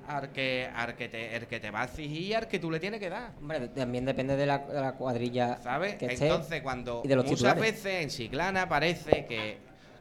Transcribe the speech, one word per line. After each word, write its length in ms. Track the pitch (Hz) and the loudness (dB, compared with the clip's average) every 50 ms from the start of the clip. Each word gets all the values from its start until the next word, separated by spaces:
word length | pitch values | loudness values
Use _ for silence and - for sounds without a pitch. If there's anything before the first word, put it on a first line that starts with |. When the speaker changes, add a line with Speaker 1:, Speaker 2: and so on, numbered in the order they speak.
| - - | -10 -6
Speaker 1:
al 240 | 147 143 139 139 143 | -6 -4 -4 -4 -4
que, 380 | 139 135 131 127 127 127 123 127 | -2 -2 0 0 0 -2 -4 -4
al 220 | 117 117 117 117 | -4 -4 -4 -4
que 140 | - 123 113 | -6 -8 -8
te, 260 | 110 113 117 110 113 | -6 -8 -6 -6 -6
el 100 | 117 113 | -6 -6
que 140 | 110 117 113 | -6 -8 -6
te 100 | - 104 | -6 -4
va 120 | 101 107 127 | -2 -2 -2
a 20 | |
exigir, 500 | 123 - 156 156 143 151 160 175 196 214 | -2 -4 -6 -6 -6 -4 -4 -2 0 0
al 120 | 226 226 226 | -2 0 -2
que 100 | 202 185 | -2 -2
tú 120 | 165 165 | -2 -2
le 100 | 160 160 | -2 -2
tienes 180 | 170 196 214 220 | -2 -4 -4 -4
que 120 | 202 175 | -6 -6
dar. 220 | 170 147 147 - - - | -6 -6 -8 -10 -12 -12
Speaker 2:
Hombre, 220 | 147 147 160 147 | -8 -4 -4 -4
de-, 80 | 120 117 | -4 -4
también 380 | - 135 127 123 123 123 127 | -2 -2 -2 0 0 0 0
depende 280 | 135 131 135 127 135 139 | 0 0 2 2 2 2
de 100 | 135 143 | 4 4
la, 140 | 143 139 139 | 4 2 2
de 200 | 139 - 135 147 | 0 -2 -2 0
la 120 | 135 131 127 | 0 0 -2
cuadrilla 680 | - 123 131 123 120 120 120 120 123 120 120 - - - | -2 -2 0 0 0 0 0 2 2 2 2 2 -2 -2
Speaker 1:
¿Sabes? 340 | 120 127 147 180 202 202 | -2 -2 0 0 -2 -2
Speaker 2:
que 100 | - - | -2 -2
esté 180 | 123 123 123 143 156 | -2 0 2 4 4
Speaker 1:
Entonces, 340 | 165 175 160 - 165 151 139 | 4 4 2 -2 -4 -4 -2
cuando 400 | 135 127 123 120 123 120 120 - | -2 -4 -4 -4 -4 -4 -2 2
Speaker 2:
y 40 | 135 | 4
de 80 | 135 | 6
los 100 | 127 123 | 6 6
Speaker 1:
muchas 120 | 139 - - | 6 4 6
Speaker 2:
titulares. 220 | - 196 185 170 220 | 6 6 6 6 4
Speaker 1:
veces 400 | 220 208 - - 196 190 180 160 | 2 2 0 -2 -2 -2 -2 -2
en 40 | 131 | -2
Chiclana 580 | - - 117 104 120 139 170 190 190 185 185 | -4 -6 -6 -4 -2 0 0 2 2 2 2
parece 600 | 175 160 143 151 175 170 175 - 156 151 147 143 | 2 4 4 4 4 2 0 0 2 2 2 2
que, 320 | - 120 110 107 107 104 - - - - - - - - - | 0 -4 -4 -4 -4 -6 -10 -14 -20 -20 -20 -20 -20 -20 -12